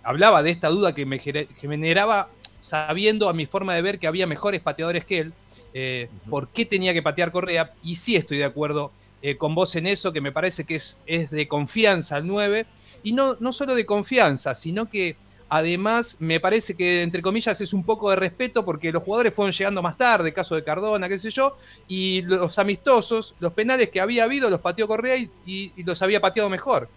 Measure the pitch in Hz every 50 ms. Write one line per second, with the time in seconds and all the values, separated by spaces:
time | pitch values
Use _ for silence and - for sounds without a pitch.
0 | - 117 131 151 196 226 208 160 147 165 175 170 - 156 165 202 202 175 143 143
1 | 139 135 135 131 - 147 135 151 151 - - - - 143 151 147 156 165 165 190
2 | 202 220 220 202 190 - - - - - - - - - 160 156 156 151 160 180
3 | 202 214 220 214 208 190 170 165 151 - - 196 190 190 180 170 170 196 202 185
4 | - 156 160 185 185 170 151 - - 202 196 165 - 156 143 - 160 170 175 170
5 | - - 196 170 156 165 160 - - - - - - - - 131 131 131 127 127
6 | 120 117 110 95 - 110 147 139 135 - - - 233 226 208 190 185 185 175 165
7 | - 156 147 170 175 170 170 180 175 175 170 165 160 160 - - - 170 170 170
8 | - 247 226 170 165 - 147 143 143 139 - 147 151 147 147 151 147 139 - -
9 | - _ _ - - 143 139 - 160 151 160 170 185 175 - 165 160 190 202 190
10 | - 185 160 151 139 139 135 156 175 185 175 - 147 - 165 151 - - - -
11 | - - 165 170 165 139 151 151 147 143 151 147 147 - - 220 220 208 190 170
12 | 147 - 147 143 156 180 196 208 208 202 202 220 220 - - - - - - -
13 | - 214 233 269 269 269 262 254 226 254 247 - 285 262 254 240 214 - 208 208
14 | 196 - 262 247 214 156 139 131 - 139 123 - - 160 175 208 233 - - 202
15 | 185 170 151 - - - - - - - 151 160 160 170 175 175 196 214 226 233
16 | 233 233 - - 160 160 160 165 175 185 214 226 214 - 180 - 180 180 180 175
17 | 175 170 175 175 170 190 196 226 - 226 214 214 208 170 202 196 170 196 220 214
18 | 208 202 196 190 190 170 175 - 254 247 - 233 202 185 160 147 - 165 160 170
19 | 170 185 208 233 240 233 233 - 202 196 - - 196 196 202 185 175 170 - -
20 | 254 240 226 196 170 160 156 190 175 - 170 156 151 151 151 180 202 214 214 202
21 | 185 180 196 185 185 220 208 262 269 277 269 - - - - - - - 190 185
22 | 185 190 185 185 175 175 185 185 180 170 - 208 196 202 202 - - 285 254 233
23 | - - 233 226 214 - - - 170 165 170 - 220 240 262 254 226 - - 190
24 | 190 214 240 233 226 233 269 285 262 220 185 170 - 180 175 208 220 208 220 226
25 | 226 254 254 262 233 170 - - - 180 190 190 196 175 - 185 175 180 175 -
26 | 190 190 208 202 - 190 190 226 208 202 190 170 - 269 240 143 120 - -